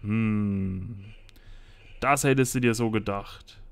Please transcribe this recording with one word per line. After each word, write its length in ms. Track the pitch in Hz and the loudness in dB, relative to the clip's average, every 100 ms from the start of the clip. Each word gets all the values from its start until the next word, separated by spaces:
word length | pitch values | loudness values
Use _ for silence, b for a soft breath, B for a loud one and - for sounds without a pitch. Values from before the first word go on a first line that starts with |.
Hm. 1040 | 104 110 110 107 104 98 95 95 95 101 101 b b b b b b b b - | 0 0 2 2 0 0 -2 -4 -8 -10 -14 b b b b b b b b -4
Das 240 | 127 139 | 0 2
hättest 320 | 139 135 127 131 | 4 4 4 4
du 40 | |
dir 140 | 120 | 2
so 160 | 113 117 | 2 2
gedacht. 720 | 110 98 101 101 - - - - | 0 -2 -6 -8 -16 -18 -20 -20